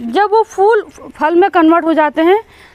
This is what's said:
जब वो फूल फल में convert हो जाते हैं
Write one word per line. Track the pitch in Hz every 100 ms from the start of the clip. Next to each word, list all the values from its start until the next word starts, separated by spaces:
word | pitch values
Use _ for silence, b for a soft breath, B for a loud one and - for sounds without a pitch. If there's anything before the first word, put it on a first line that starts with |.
जब | 233 262 415
वो | 427
फूल | 427 - 392 453 320 - -
फल | - 311
में | 339 392
convert | 359 320 339
हो | 320
जाते | 320 302 302
हैं | 330 403 453 b b